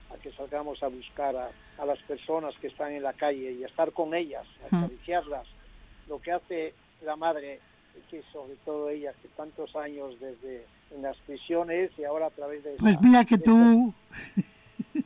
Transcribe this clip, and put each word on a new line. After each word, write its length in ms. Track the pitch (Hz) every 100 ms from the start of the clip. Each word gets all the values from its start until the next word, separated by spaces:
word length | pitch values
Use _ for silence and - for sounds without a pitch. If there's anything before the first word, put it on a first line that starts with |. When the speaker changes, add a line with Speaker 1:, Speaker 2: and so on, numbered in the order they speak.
| -
Speaker 1:
A 40 | -
que 100 | 139
salgamos 480 | 131 135 147 147 131
a 40 | 139
buscar 460 | 127 - - 139 127
a, 120 | 123 - - -
a 40 | 143
las 140 | 139
personas 540 | - 139 - 160 151 -
que 80 | 135
están 240 | - 147
en 120 | 147
la 100 | 135
calle 400 | - 147 139 131
y 100 | 123
a 40 | 127
estar 260 | - 156
con 200 | 170 156
ellas, 320 | 170 160 120 - - -
a 60 | 175
Speaker 2:
Mm. 40 |
Speaker 1:
acariciarlas. 640 | 170 - 175 175 147 139 - - - - - - -
Lo 100 | 143
que 100 | 165
hace 400 | 175 - 170 156 - _ _ 156
la 100 | 151
madre... 460 | 165 156 143 135 - _ _ - -
que 140 | 160 -
sobre 220 | 147 135 131 -
todo 240 | 151 147
ella, 240 | 151 143 127
que 60 | -
tantos 460 | - 156 156 151 151
años 440 | 147 143 139 120
desde 460 | 131 117 131 123 113 _ _
en 100 | 143
las 120 | 135 131 -
prisiones 640 | 139 - 170 170 170 185 -
y 60 |
ahora 240 | 143 156 160
a 40 |
través 320 | - 143 147
de 80 | 147
Speaker 3:
Pues 220 | 139 220
Speaker 1:
esa, 80 | 180
Speaker 3:
mira 220 | 240 247 -
que 120 | 220
Speaker 1:
de 60 |
Speaker 3:
tú. 500 | 226 226 233 233 240 - - - - - - - - - -
Speaker 1:
ese, 80 | 294